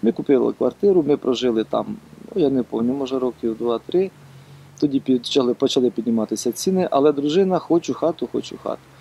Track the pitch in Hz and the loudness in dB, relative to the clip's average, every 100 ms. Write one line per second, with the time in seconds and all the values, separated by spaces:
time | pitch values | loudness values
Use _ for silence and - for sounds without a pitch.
0 | 220 - - 135 117 110 123 - 202 185 | -2 0 2 2 2 0 -2 0 2 4
1 | 143 143 131 117 123 110 110 113 107 104 | 2 0 0 0 0 0 -2 -4 -4 -10
2 | - - - - 143 135 120 113 117 139 | -16 -20 -10 0 0 0 -2 -2 -2 -2
3 | 131 131 127 117 117 113 120 117 - 175 | -4 -2 -4 -4 -6 -4 -2 -4 -2 -2
4 | 190 - - - - - - - 147 135 | -2 -6 -20 -20 -20 -20 -20 -4 -2 0
5 | - 127 - 143 123 120 135 - 123 107 | 0 0 0 0 0 0 0 2 0 0
6 | 113 113 107 110 123 113 - 185 180 135 | -2 0 0 -4 -4 -4 -2 0 2 2
7 | 147 143 143 165 190 180 - 170 - 127 | 2 2 0 2 2 0 0 0 0 -2
8 | 156 170 120 120 - - - - - - | -2 -2 -4 -6 -8 -8 -8 -8 -12 -20